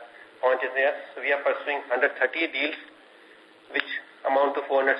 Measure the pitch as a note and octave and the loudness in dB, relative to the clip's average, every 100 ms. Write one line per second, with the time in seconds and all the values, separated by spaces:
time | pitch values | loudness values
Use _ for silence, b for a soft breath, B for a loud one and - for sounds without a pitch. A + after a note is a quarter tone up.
0 | B B B - B2+ C3 C3 C3+ C3+ C#3 | B B B -2 2 2 0 0 2 0
1 | - - C3 C#3+ C#3 B2+ C#3+ C#3 - B2 | -8 -6 0 0 2 0 -2 -6 -2 0
2 | D3 - B2+ - D#3+ C3 D3 - - - | 0 2 0 0 -4 -2 -4 -4 -14 -20
3 | - B B B - - - C#3 - - | -20 B B B -20 -20 -6 -4 -4 -6
4 | - - C#3 C3+ C#3+ C#3+ C#3+ C#3 C3+ | -12 -6 0 2 2 0 0 2 4